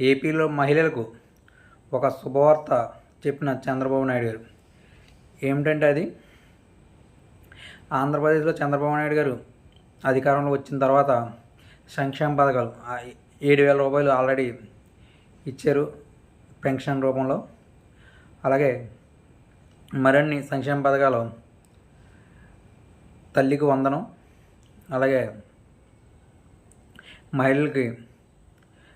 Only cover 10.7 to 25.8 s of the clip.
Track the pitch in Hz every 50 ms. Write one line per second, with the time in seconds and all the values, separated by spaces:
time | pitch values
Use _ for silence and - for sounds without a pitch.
10.7 | 143 135 135 131 135 143 139 143 127 117 117 107 - - - _ _ - - -
11.7 | - - _ - - - 139 139 135 - 156 147 143 139 143 139 127 127 117 117
12.7 | - - - 123 123 120 120 123 120 - _ _ _ _ 147 143 143 139 143 143
13.7 | 143 143 139 135 135 143 143 139 135 127 127 131 135 135 131 120 117 - 107 -
14.7 | - - - _ _ _ - - _ _ _ _ - - - 143 - - - 151
15.7 | 139 143 151 - - - - - - - - _ _ _ - _ - - - 143
16.7 | 135 127 - 147 139 135 131 135 127 131 131 131 143 202 - - - - _ _
17.7 | _ - _ - _ - - - - - - - - - - 135 135 139 147 135
18.7 | 120 117 120 110 - - _ _ _ _ _ _ - _ _ _ _ _ _ -
19.7 | - _ - - - 135 131 135 135 143 151 156 147 143 135 - 143 135 123 143
20.7 | 143 143 139 139 139 139 139 135 127 117 117 113 - - - _ _ _ _ _
21.7 | _ _ _ _ _ - - - - - - - - - - - - - - -
22.7 | - - - - - - - - - - - - - 143 135 135 143 143 151 143
23.7 | 135 135 135 135 139 160 220 - - - _ _ _ _ _ _ _ _ _ _
24.7 | _ - - - 139 127 131 135 135 127 117 107 107 104 - _ _ _ _ _
25.7 | _ _